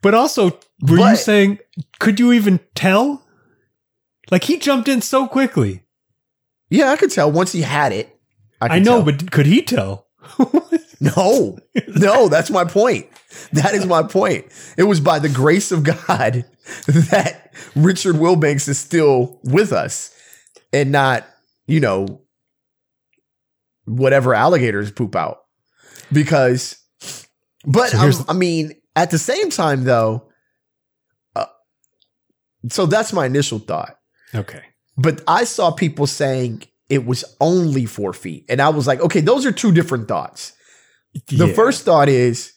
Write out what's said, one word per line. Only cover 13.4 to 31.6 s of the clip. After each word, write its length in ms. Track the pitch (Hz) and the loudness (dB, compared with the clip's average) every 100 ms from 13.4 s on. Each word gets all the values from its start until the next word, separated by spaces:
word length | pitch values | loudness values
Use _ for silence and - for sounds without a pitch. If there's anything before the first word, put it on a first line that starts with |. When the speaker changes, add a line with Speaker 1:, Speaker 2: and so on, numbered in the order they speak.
| - | -4
Speaker 2:
That 200 | 151 160 | 0 0
is 140 | 208 190 | 0 0
my 160 | 170 | 0
point. 440 | 156 190 214 127 - - - - | 0 0 0 -2 -8 -20 -18 0
It 60 | |
was 160 | 190 185 | 2 2
by 220 | 147 156 | 2 0
the 80 | 147 | 0
grace 420 | 131 139 180 - | 0 2 2 0
of 140 | 175 | -2
God 600 | 147 156 - - 117 123 120 _ - | -2 -4 -4 -2 0 -2 -8 _ -20
<laughs> 200 | - - | -12 0
that 640 | 151 156 202 202 - _ - - 139 | 2 2 0 -2 -8 _ -20 -10 0
Richard 400 | 165 185 190 160 | 2 2 0 0
Wilbanks 520 | 165 180 151 143 139 | 2 2 2 -2 -4
is 120 | 139 | -8
still 580 | - 170 151 131 123 - | -2 2 2 2 0 -6
with 280 | 131 147 208 | -2 0 0
us 400 | 117 - - - _ _ - _ _ _ | -2 -4 -8 -14 _ _ -20 _ _ _
and 180 | 139 139 | -2 0
not, 340 | 139 135 120 - _ _ _ - | 0 0 -2 -6 _ _ _ -2
you 100 | 160 | 0
know, 440 | 123 95 98 - _ _ _ _ _ _ _ _ _ _ _ _ _ _ _ _ | 0 -2 -4 -10 _ _ _ _ _ _ _ _ _ _ _ _ _ _ _ _
whatever 500 | - 113 135 139 127 | -10 -2 2 2 2
alligators 560 | 113 135 180 120 101 104 | 2 2 2 0 -2 -6
poop 240 | - 113 92 | -6 -6 -4
out. 220 | 76 - _ _ _ _ _ - - | -6 -10 _ _ _ _ _ -20 -2
Because, 640 | 143 147 156 127 127 - - _ _ - - - _ _ _ | -2 2 2 2 0 -6 -16 _ _ -20 -20 -20 _ _ _
but, 260 | - 151 247 | -2 0 0
Speaker 1:
So 80 | 110 | 2
Speaker 2:
um, 40 | |
Speaker 1:
here's 260 | 143 - - | 2 0 -2
Speaker 2:
I 40 | |
mean, 400 | 170 180 165 156 - _ - | -2 -2 -2 -6 -10 _ -2
at 140 | 175 | -2
the 80 | 165 | -2
same 320 | - 294 403 | -4 -4 -4
time, 340 | - 165 139 | -2 -2 -2
though, 440 | 127 120 110 113 _ _ _ _ _ _ _ _ _ _ _ - | 0 0 0 -4 _ _ _ _ _ _ _ _ _ _ _ -10
uh, 100 | - _ | -10 _